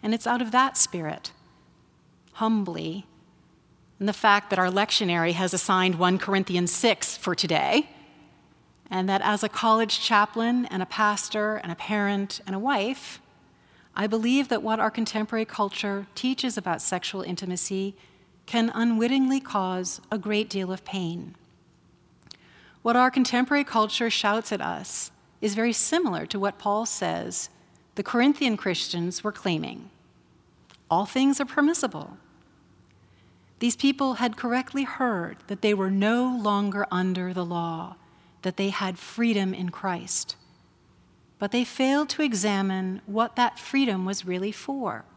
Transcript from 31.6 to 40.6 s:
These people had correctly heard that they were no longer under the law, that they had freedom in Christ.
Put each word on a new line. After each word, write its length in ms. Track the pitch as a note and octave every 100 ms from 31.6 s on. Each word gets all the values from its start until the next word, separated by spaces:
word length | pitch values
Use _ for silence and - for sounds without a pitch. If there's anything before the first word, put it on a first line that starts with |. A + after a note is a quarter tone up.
| D4 E4+ B3+ D#3+ D3 - - _ _ _ _ _ _ _ _ _ _ _ _ _
These 160 | A#3+ A#3+
people 380 | C#4 C4+ C4+ A#3+
had 200 | B3 A3
correctly 480 | B3 A#3+ C4 C#4
heard 540 | C4 - B3+ G3+ E3+ - -
that 140 | G3+
they 120 | G#3+
were 180 | G#3 F#3+
no 340 | G3 G3+ A#3+ B3+
longer 600 | B3+ G#3 G3+ G3+ G3 G3+
under 420 | F3+ F#3 F3+ F3+
the 120 | F3+ F3
law, 500 | F3 E3+ E3 F3 F#3 _ _ _ _
that 160 | F#3+ F#3
they 120 | G3
had 300 | F#3+ F#3+ F3+
freedom 540 | - - A#3 G#3 F#3+
in 160 | F#3 F3+
Christ. 680 | - G3 F3 F3+ - - - _ _